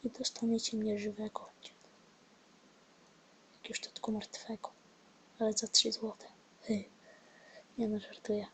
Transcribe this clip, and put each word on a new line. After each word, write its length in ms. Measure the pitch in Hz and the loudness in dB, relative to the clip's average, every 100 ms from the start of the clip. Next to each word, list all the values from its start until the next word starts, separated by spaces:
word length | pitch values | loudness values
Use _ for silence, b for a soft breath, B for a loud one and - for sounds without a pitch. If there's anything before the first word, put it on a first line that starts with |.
Nie 60 | 247 | -4
dostaniecie 640 | - 254 - 233 226 - 220 | -2 -4 0 2 2 2 0
mnie 220 | 214 208 | 2 2
żywego. 500 | 208 202 214 - - - - - - - - - - - - - - - - - - - - - - | 0 -2 -4 -4 -8 -16 -20 -20 -20 -20 -20 -20 -20 -20 -20 -20 -20 -20 -20 -20 -20 -20 -20 -20 -20
Jak 140 | - - | -18 -8
już 120 | 220 | -8
to 100 | - | -8
tylko 220 | - - | -6 -2
martwego. 580 | 214 - - - 220 - - - - - - - - | -2 -4 -12 -8 -8 -8 -14 -20 -20 -20 -20 -20 2
Ale 140 | 220 | 2
za 160 | 107 220 | 4 4
trzy 240 | - 226 | 6 6
złote. 340 | 220 220 - - - - - | 2 -4 -4 -14 -20 -20 -14
Hy. 220 | - 208 - - B B B B B B - - | -2 0 -2 -16 B B B B B B -16 -2
Nie 100 | 220 | 0
no, 120 | 214 | 0
żartuję. 460 | - - - 208 202 | -4 -12 -2 -2 -2